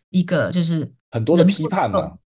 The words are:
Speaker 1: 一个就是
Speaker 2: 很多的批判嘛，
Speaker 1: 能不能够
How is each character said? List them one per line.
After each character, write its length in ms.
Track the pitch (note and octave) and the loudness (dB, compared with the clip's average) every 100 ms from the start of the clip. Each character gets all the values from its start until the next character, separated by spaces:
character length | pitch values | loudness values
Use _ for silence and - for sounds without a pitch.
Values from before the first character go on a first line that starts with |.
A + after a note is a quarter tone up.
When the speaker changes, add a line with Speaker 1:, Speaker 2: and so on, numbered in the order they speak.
| _ | _
Speaker 1:
一 140 | F#3 | -2
个 260 | F3 E3 G2 | 0 0 0
就 100 | F3+ | -2
是 260 | E3 D#3+ B2+ _ _ | -2 -2 -6 _ _
Speaker 2:
很 140 | A#2 | -4
多 120 | A2+ F3 | 2 4
的 80 | |
批 240 | F3+ G3 D#3 | 4 2 -2
判 240 | F#3 A#2+ | -2 -2
嘛， 80 | F#2+ | -2
Speaker 1:
能 20 | |
不 60 | - | -4
能 20 | |
够 60 | - | -10